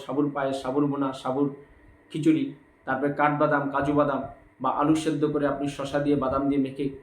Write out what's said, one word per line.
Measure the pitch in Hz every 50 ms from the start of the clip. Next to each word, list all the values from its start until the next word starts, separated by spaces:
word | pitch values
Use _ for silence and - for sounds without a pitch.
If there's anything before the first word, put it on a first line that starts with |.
| -
সাবুর | - 135 147 143 143 139
পায়েস, | 143 135 135 135 -
সাবুর | - - 135 147 147
বোনা, | 143 139 139 139 135
সাবুর | 135 - - 127 127 139 143 139 - - - - - - - - - - _ -
খিচুড়ি, | - 156 147 160 156 139 135 - - - - _ _ _ _
তারপরে | 139 131 131 143 143
কাঠবাদাম, | 139 143 147 147 143 143 151 147 147 143 139 139
কাজু | 139 143 143 147
বাদাম | 143 147 143 143 135 123 120 - - - - - _ -
বা | 131 127
আলু | - 135 147 156 156
সেদ্ধ | 156 - 160 151 143 151
করে | - 147 143 143
আপনি | 135 - - 143 139
শসা | - - 135 - 147 143
দিয়ে, | 143 143 143
বাদাম | 127 131 127 135 139 143 139
দিয়ে | 143 139
মেখে | 131 131 - - 139 139 - -